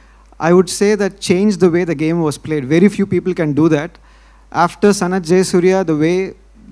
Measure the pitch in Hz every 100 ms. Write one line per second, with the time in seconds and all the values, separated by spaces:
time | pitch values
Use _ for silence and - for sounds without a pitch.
0 | _ _ _ - 160 180 170 - 202 208
1 | 196 - - 180 214 180 180 170 175 143
2 | 156 170 156 139 - 151 127 165 202 202
3 | 196 180 175 175 156 143 160 156 165 -
4 | _ _ _ _ _ - 170 - 202 202
5 | 180 190 160 185 180 185 180 190 175 151
6 | 156 180 190 - _ _ -